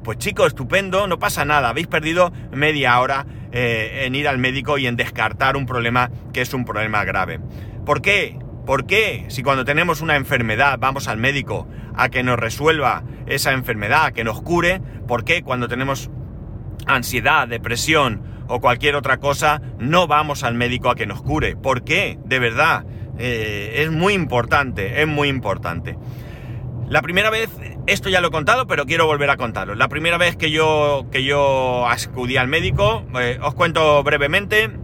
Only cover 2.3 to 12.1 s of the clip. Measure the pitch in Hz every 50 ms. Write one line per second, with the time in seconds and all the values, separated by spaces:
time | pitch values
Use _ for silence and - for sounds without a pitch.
2.3 | 175 - - - - 135 147 156 156 147 131 123 120 123 127 135 135 135 143 -
3.3 | - - - - 120 123 123 117 117 110 110 110 104 131 135 127 127 143 147 147
4.3 | 135 127 127 127 127 139 123 147 147 143 131 123 120 117 117 - - 120 113 110
5.3 | - - 139 135 135 139 135 123 123 123 117 117 120 127 123 120 123 - - -
6.3 | - 127 123 - - 131 120 117 104 104 110 107 107 104 98 92 92 95 92 87
7.3 | 82 80 - - - - - - - - - - 147 135 - 196 202 196 160 113
8.3 | - - - - - - - 127 135 139 - - 185 214 220 196 139 - - -
9.3 | - 135 120 143 135 131 123 135 143 156 175 175 160 151 160 160 151 139 131 -
10.3 | 143 123 117 110 107 113 139 143 135 117 123 131 135 139 120 135 110 110 117 135
11.3 | 143 139 120 - 107 87 - - - - - - - - 127 123